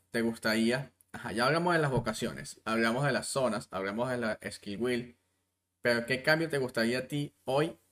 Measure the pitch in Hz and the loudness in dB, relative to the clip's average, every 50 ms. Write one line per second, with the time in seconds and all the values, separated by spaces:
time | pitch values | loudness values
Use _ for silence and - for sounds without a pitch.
0 | _ _ - 117 113 117 113 - - 113 110 113 113 117 123 143 143 - _ _ | _ _ -2 0 0 0 -2 -2 0 0 2 4 4 2 2 0 -2 -8 _ _
1 | _ _ - - - 113 95 117 123 135 156 170 175 175 170 160 151 139 127 117 | _ _ -14 -12 -10 -6 -2 0 2 2 2 2 2 2 2 2 2 2 0 0
2 | 113 113 110 - 123 95 69 67 73 - - - - 107 113 113 113 113 117 135 | 0 -2 -2 -4 -4 -4 -6 -8 -12 -12 -14 -10 -4 -2 0 2 2 2 2 2
3 | 143 139 117 104 - - - 139 127 117 101 - - - - 95 95 98 104 113 | 2 2 0 0 -2 -2 0 0 0 0 0 -2 -6 -6 -6 -4 -4 -2 -2 -2
4 | 123 127 123 123 113 107 107 - - 98 - - - 101 101 101 120 123 123 120 | -2 -2 -2 -2 -2 -2 -4 -4 -8 -10 -10 -10 -10 -8 -4 -2 0 0 0 -2
5 | 120 - - _ _ _ _ _ _ _ _ _ _ _ _ _ - 123 117 117 | -2 -6 -12 _ _ _ _ _ _ _ _ _ _ _ _ _ 2 2 2 2
6 | 113 - 131 127 - 151 156 160 165 156 143 139 127 120 - 117 113 117 123 127 | 2 0 -2 0 2 2 2 2 2 0 0 0 -2 0 0 2 2 2 2 0
7 | - - 151 143 147 147 - _ _ 143 135 143 156 170 - - _ _ | -2 -4 -4 -4 -4 -4 -8 _ _ 0 2 2 2 0 -2 -8 _ _